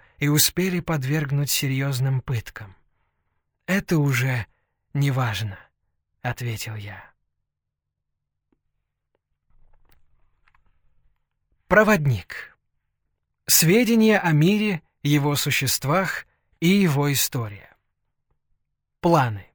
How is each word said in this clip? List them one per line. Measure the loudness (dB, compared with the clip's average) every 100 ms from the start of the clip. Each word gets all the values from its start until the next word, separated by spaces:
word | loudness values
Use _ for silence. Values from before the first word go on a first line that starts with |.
| _ _
и | 0
успели | 2 2 0 -2 -4
подвергнуть | -4 -4 -2 -4 -2 -4 -2
серьезным | -4 -2 -2 -4 -2 -2 -2
пыткам". | -4 -6 -8 -14 -20 -20 _ _ _ _ _ _ _ _ -4
"Это | -4 0 0
уже | 2 0 0 -2 -6 _ _ _ _
неважно", | -2 0 0 -2 -4 -8 -10 -18 _ _ _ _ _
ответил | -10 -8 -8 -8 -10 -12
я. | -14 -18 -20 _ _ _ _ _ _ _ _ _ _ _ _ _ _ _ _ _ _ _ _ _ _ _ _ _ -20 -20 _ _ _ _ _ _ _ _ _ _ _ _ _ _ _ _ _ _ 2
Проводник. | 4 6 4 2 -2 -4 -16 -18 _ _ _ _ _ _ _ _ _ 0
Сведения | 2 4 4 4 4 4 4
о | 2
мире, | 2 4 2 0 -4 -8 _
его | 0 0 0 -2
существах | -2 -2 -2 -2 -2 -2 -2 -6 -12 _ _ _
и | 2
его | 4 4 2 0
история. | 0 -2 -4 -8 -12 -20 _ _ _ _ _ _ _ _ _ _ _ _ _
Планы. | 2 2 2 -4 -14